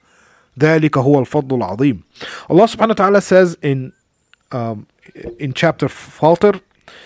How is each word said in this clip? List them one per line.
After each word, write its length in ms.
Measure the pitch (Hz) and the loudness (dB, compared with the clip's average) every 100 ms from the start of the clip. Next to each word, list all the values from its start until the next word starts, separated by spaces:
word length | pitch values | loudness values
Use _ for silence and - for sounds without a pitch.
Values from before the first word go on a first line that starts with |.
| _ _ _ _ _ - | _ _ _ _ _ -2
ذلك 380 | 156 160 151 143 | 2 2 0 0
هو 220 | 131 143 | 2 2
الفضل 360 | 123 151 135 131 | 0 -4 -4 -4
العظيم." 440 | 98 101 143 101 - - - - - | -4 -2 -2 -2 -8 -20 -18 -16 -2
Allah 180 | 165 220 | 2 2
subhanahu 220 | 220 226 220 | 2 -2 0
wa 40 | 196 | 2
ta'ala 160 | 202 | 2
says 360 | - 185 180 165 | 2 2 2 0
in, 320 | 151 135 127 - _ _ _ _ _ | -4 -4 -6 -16 _ _ _ _ _
um, 360 | 131 117 107 - _ _ - - - | -10 -8 -10 -16 _ _ -20 -18 -12
in 140 | 143 | -10
chapter 340 | 127 165 - 139 | -4 -2 -2 -6
Fatir 760 | - - - 156 170 208 202 - _ _ - | -6 -18 -2 2 4 2 0 -6 _ _ -20